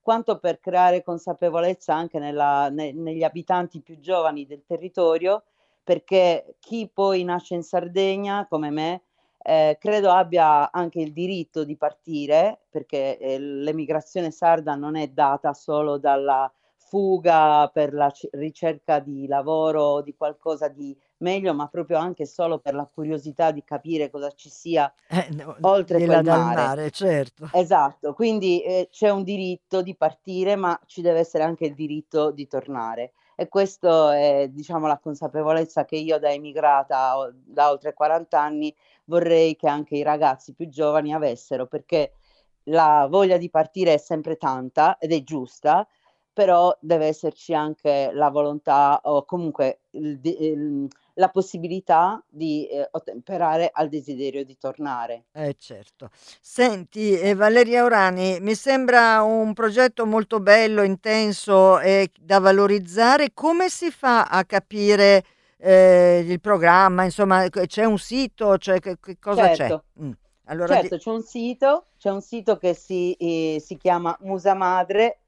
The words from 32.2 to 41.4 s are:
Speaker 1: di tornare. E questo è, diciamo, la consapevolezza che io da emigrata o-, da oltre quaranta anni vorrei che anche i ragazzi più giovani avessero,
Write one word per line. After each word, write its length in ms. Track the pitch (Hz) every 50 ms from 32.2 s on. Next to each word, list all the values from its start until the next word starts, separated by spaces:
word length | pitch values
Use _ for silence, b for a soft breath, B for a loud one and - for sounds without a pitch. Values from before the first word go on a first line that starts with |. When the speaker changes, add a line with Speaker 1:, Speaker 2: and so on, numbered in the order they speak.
| 151 151
Speaker 1:
di 160 | 143 143 143
tornare. 640 | 127 - 131 127 143 139 123 113 113 113 117 120 127 _ _ _ _ _
E 120 | - 175 -
questo 600 | - 196 196 190 - _ - 175 165 160 156 147
è, 380 | 147 147 147 147 143 139 139 131
diciamo, 360 | 135 147 151 - 170 160 156
la 100 | 156 147 143
consapevolezza 840 | _ 160 147 143 160 143 - 156 156 151 160 160 165 160 - 160 143
che 100 | _ -
io 240 | 156 156 160 160 151
da 120 | 151 147
emigrata 840 | 143 143 151 147 135 156 151 147 143 139 135 _ 139 131 131 131 127
o-, 140 | 135 135 123 123
da 360 | 131 _ - - 147 143 147
oltre 220 | 143 143 _ 151 -
quaranta 480 | _ 151 151 160 170 170 _ - 151
anni 320 | 147 151 151 151 151 151 _ _ _ _ _ _ _
vorrei 500 | - 160 175 170 170 170 165 165 160 156
che 120 | _ -
anche 280 | 151 143 147 147 _ 147
i 80 | 143 143
ragazzi 500 | 151 151 147 151 143 131 - - - 135
più 160 | _ 160 160
giovani 440 | 131 139 156 147 147 156 147 151 151
avessero, 520 | 160 151 135 117 120